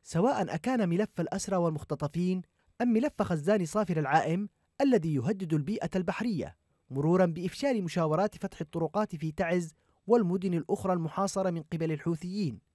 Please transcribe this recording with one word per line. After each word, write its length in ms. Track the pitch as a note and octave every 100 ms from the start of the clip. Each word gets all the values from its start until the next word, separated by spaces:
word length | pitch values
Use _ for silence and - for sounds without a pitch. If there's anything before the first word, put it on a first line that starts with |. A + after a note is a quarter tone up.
سواء 520 | - D#3+ A#3 - -
أكان 340 | D#3+ B3 B3+ F#3
ملف 320 | E3+ G#3+ -
الأسرى 360 | E3 F#3+ - F#3+
والمختطفين 840 | E3+ D#3 - D3 D3 E3 F3+ F#3 - _ _ _
أم 60 | B3
ملف 340 | A3+ C#4+ -
خزان 420 | G3+ D#3+ D3 G#3+
صافر 340 | E3 G#3 G3+ E3
العائم 500 | C3+ D3+ D3+ F3 G#3 _ _ -
الذي 340 | C#4 A#3 D#3+
يهدد 400 | C#3+ B2 G3 F3
البيئة 360 | D#3 C#3 A3 D#3 -
البحرية، 600 | E3 - A#3 F3 D#2+ - _ _ _
مرورًا 360 | C3 D#3 F3+ F3+
بإفشال 580 | E3 F3 - C#4 A#3
مشاورات 500 | F3 F3+ D#3+ D#3 G#3 -
فتح 240 | G3 -
الطرقات 560 | E3 E3+ D#3+ G#3 G#3+ D#3
في 160 | D#3
تعز 420 | D3+ E3+ F3+ D#3+ _ _ _ -
والمدن 480 | A#3+ F3+ F#3 F#3
الأخرى 380 | E3+ - G3+ G3
المحاصرة 580 | F3+ D#3+ - G3 G3 F#3
من 120 | E3
قبل 300 | D#3 E3 D#3+
الحوثيين. 680 | D3+ E3+ E3 F3+ G3+ E3+ G#2+ _